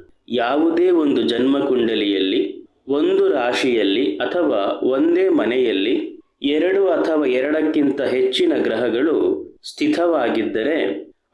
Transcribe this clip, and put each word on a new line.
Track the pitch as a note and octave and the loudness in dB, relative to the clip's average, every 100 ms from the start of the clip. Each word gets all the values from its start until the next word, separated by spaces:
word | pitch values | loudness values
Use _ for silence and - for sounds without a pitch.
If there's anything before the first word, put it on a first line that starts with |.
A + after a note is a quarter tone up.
| - _ - | -18 _ -6
ಯಾವುದೇ | A#2+ A#2 C#3+ E3 E3+ F3+ | -4 -2 0 0 2 2
ಒಂದು | F3+ D3 B2 | 2 2 0
ಜನ್ಮಕುಂಡಲಿಯಲ್ಲಿ, | A2+ A#2 C3 C#3 - B2 A2+ A2 G2+ F#2+ F#2+ A2 - - - _ - | 0 0 0 0 0 0 0 0 0 0 0 0 -2 -8 -20 _ -4
ಒಂದು | C#3+ E3+ F#3+ F#3+ | 0 2 2 2
ರಾಶಿಯಲ್ಲಿ | C#3 A#2+ B2 C3+ A#2 G2 G#2 C#3+ - | 0 -2 0 0 2 2 0 -2 -2
ಅಥವಾ | B2 F3+ D#3 A2 G2+ - | -4 -2 0 0 -2 -2
ಒಂದೇ | B2 C3 E3 F3 F#3+ | -2 2 2 2 2
ಮನೆಯಲ್ಲಿ | C#3+ A2 B2+ A#2+ F#2+ G#2 - - - - _ | 2 0 0 0 0 0 -2 -4 -12 -20 _
ಎರಡು | C#3 D3+ F3 G3 F#3+ | -2 0 0 2 2
ಅಥವಾ | D#3 D#3+ D#3 C#3 | 0 0 0 0
ಎರಡಕ್ಕಿಂತ | B2+ C#3 D#3 D#3 D3+ C#3+ B2+ | 0 0 0 0 2 0 0
ಹೆಚ್ಚಿನ | A#2+ B2+ B2+ D#3 E3+ C3+ | -2 0 0 2 0 2
ಗ್ರಹಗಳು | A#2 A2+ A#2+ A2+ D#3 A#2+ F2+ - - - | 0 0 0 0 0 2 0 -2 -8 -18
ಸ್ಥಿತವಾಗಿದ್ದರೆ, | - - D3 D3+ E3+ D#3+ A#2+ A2 G#2 G#2+ B2+ D#3 - - - _ _ | -16 -4 -2 0 0 0 0 -2 -2 -2 -2 -2 -2 -6 -12 _ _